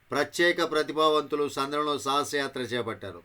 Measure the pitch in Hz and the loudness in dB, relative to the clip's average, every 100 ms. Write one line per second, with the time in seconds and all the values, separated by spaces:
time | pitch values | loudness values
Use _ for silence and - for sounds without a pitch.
0 | _ 131 147 - 175 170 165 151 151 151 | _ -2 0 2 2 4 0 0 -2 2
1 | 156 151 139 147 143 143 139 147 151 139 | 4 4 2 -2 -2 -2 -4 -2 -2 -2
2 | 135 139 135 147 139 135 120 120 113 101 | 0 0 0 -2 -2 -4 -4 -4 -4 -6
3 | 98 85 | -10 -14